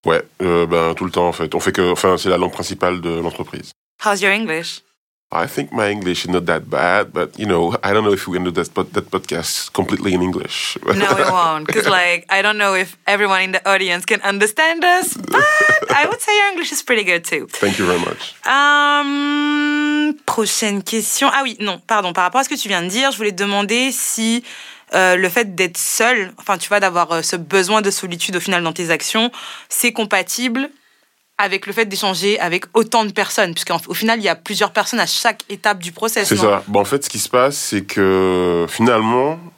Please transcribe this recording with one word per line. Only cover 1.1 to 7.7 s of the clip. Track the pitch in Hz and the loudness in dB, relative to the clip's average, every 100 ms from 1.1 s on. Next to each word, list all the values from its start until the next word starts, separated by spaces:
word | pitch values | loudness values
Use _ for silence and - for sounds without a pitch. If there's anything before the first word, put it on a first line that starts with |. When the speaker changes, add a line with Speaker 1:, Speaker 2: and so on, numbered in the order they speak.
Speaker 1:
temps | 87 87 | 2 0
en | |
fait. | 85 78 87 | 0 -4 -2
On | |
fait | - | -2
que, | 95 90 | 2 2
enfin, | 87 98 87 | 4 2 2
c'est | 95 | 2
la | 87 | 2
langue | 90 | 0
principale | - 107 92 90 90 | -4 -8 -2 -2 -2
de | 85 | -4
l'entreprise. | 82 85 - - - - - _ _ | -4 -4 -6 -12 -12 -16 -20 _ _
Speaker 2:
How's | 214 202 | -2 0
your | 196 | 0
English ? | 202 220 160 165 - _ _ _ _ _ | 0 -2 -6 -8 -14 _ _ _ _ _
Speaker 1:
I | - 85 | -4 -4
think | - - | -4 -4
my | 113 104 | -2 0
English | 104 92 85 | 0 -2 -4
is | - | -2
not | 90 87 | -2 0
that | 82 | -2
bad, | - 73 85 95 101 | -2 -2 2 2 0
but, | - 82 - | -2 -4 -4
you | |
know, | 104 87 85 | 0 2 2